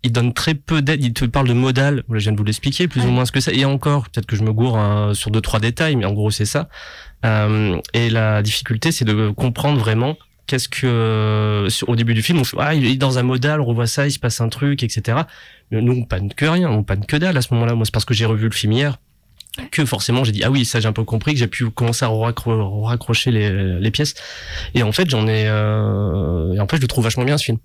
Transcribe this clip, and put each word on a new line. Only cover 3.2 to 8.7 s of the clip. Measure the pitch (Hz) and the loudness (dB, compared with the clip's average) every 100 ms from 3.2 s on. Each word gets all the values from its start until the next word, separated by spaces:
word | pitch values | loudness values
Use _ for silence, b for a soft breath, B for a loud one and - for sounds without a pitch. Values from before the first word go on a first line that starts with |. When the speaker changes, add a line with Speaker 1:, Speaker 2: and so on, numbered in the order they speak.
| 123 | 2
Speaker 1:
ce | |
que | 135 | 0
c'est, | - 131 | 0 0
et | 139 | 0
encore, | 139 147 143 113 | 0 0 0 -2
peut-être | - 98 | -6 -4
que | 107 | 0
je | |
me | 110 | 0
gourre, | 107 123 113 | 2 2 2
hein, | 104 104 104 104 | 2 2 0 -2
sur | - | 0
deux, | 110 | -2
trois | - 110 | 0 0
détails, | 120 135 160 135 | 0 0 0 2
mais | 101 | 0
en | |
gros, | 104 107 | 0 0
c'est | 104 104 | 0 -2
ça. | 143 160 B B B B B 113 | -2 -4 B B B B B 0
Euh, | 107 107 107 107 87 - | 2 2 2 0 -2 -4
et | 117 117 | -2 0
la | 113 110 107 | 2 2 2
difficulté, | 104 - - | 0 -2 -4